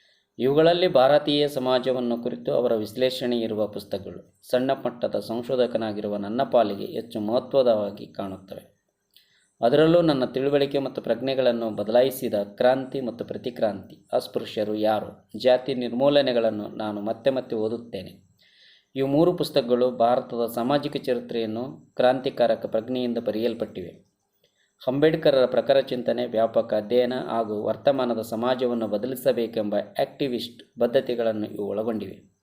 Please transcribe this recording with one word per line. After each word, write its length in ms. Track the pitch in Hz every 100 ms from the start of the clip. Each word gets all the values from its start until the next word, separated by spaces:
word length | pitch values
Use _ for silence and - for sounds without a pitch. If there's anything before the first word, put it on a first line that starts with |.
| _ _ _ -
ಇವುಗಳಲ್ಲಿ 480 | 123 147 160 180 180
ಭಾರತೀಯ 600 | 135 131 147 151 147 147
ಸಮಾಜವನ್ನು 680 | 139 127 127 123 127 120 120
ಕುರಿತು 300 | 120 123 -
ಅವರ 200 | - 123
ವಿಶ್ಲೇಷಣೆ 680 | 113 104 120 127 127 123 120
ಇರುವ 280 | 110 107 104
ಪುಸ್ತಕಗಳು 720 | 107 - 98 92 87 - _ -
ಸಣ್ಣ 220 | 123 131
ಮಟ್ಟದ 480 | 135 123 120 - 104
ಸಂಶೋಧಕನಾಗಿರುವ 1000 | 101 113 120 131 120 113 110 104 104 104
ನನ್ನ 260 | 101 117
ಪಾಲಿಗೆ 420 | 139 123 104 101 -
ಹೆಚ್ಚು 340 | 117 - 113
ಮಹತ್ವದವಾಗಿ 840 | 104 123 - 139 123 107 101 - -
ಕಾಣುತ್ತವೆ. 680 | - 98 92 - 90 - _ _ _ _ _ _ _ _ -
ಅದರಲ್ಲೂ 400 | 120 143 160 175
ನನ್ನ 240 | 165 135 123
ತಿಳುವಳಿಕೆ 540 | 127 135 143 139 143
ಮತ್ತು 220 | 135 -
ಪ್ರಜ್ಞೆಗಳನ್ನು 680 | 117 117 131 131 127 120 113
ಬದಲಾಯಿಸಿದ 640 | 104 101 120 135 131 120
ಕ್ರಾಂತಿ 680 | 104 101 - 123 135 131 139
ಮತ್ತು 240 | 120 104 -
ಪ್ರತಿಕ್ರಾಂತಿ, 800 | 101 127 120 110 98 95 - _
ಅಸ್ಪೃಶ್ಯರು 640 | 123 - 117 110 - 107 107
ಯಾರು, 540 | 107 107 90 - _ 107
ಜಾತಿ 340 | 123 127 135
ನಿರ್ಮೂಲನೆಗಳನ್ನು 960 | 127 120 117 143 143 131 120 113 107 104
ನಾನು 340 | 104 107 104
ಮತ್ತೆ 280 | 104 113 135
ಮತ್ತೆ 260 | 131 123 113
ಓದುತ್ತೇನೆ. 560 | 110 117 - 98 92 - _ _ _ _ - _ _ 131
ಈ 60 |
ಮೂರು 320 | 135 143 170
ಪುಸ್ತಕಗಳು 580 | 180 143 143 120 123 127
ಭಾರತದ 600 | 120 117 123 127 120 117
ಸಾಮಾಜಿಕ 460 | 117 120 143 143 139
ಚರಿತ್ರೆಯನ್ನು 960 | - 120 120 120 110 110 131 156 - -
ಕ್ರಾಂತಿಕಾರಕ 720 | 123 131 135 127 117 107 110
ಪ್ರಜ್ಞೆಯಿಂದ 520 | 113 110 127 123 117
ಬರೆಯಲ್ಪಟ್ಟಿವೆ. 720 | 117 107 117 110 104 98 85 - _ _ _ _ _ _ _ _ -
ಅಂಬೇಡ್ಕರರ 580 | 135 156 165 156 139 123
ಪ್ರಖರ 340 | 120 113 135
ಚಿಂತನೆ, 460 | 131 123 120 120 120
ವ್ಯಾಪಕ 480 | 110 113 117 110
ಅಧ್ಯಯನ 400 | 107 104 120 123
ಹಾಗೂ 500 | 127 - 117 107 104
ವರ್ತಮಾನದ 580 | 107 110 - 135 123 117
ಸಮಾಜವನ್ನು 640 | 110 110 123 127 123 120 110
ಬದಲಿಸಬೇಕೆಂಬ 880 | 101 123 127 139 120 113 113 104 101
ಆಕ್ಟಿವಿಸ್ಟ್ 1040 | - - 139 - 139 117 - - - -
ಬದ್ಧತೆಗಳನ್ನು 640 | 120 135 127 120 113 107 104
ಇವು 220 | 104 101
ಒಳಗೊಂಡಿವೆ. 500 | 101 113 110 95 - - _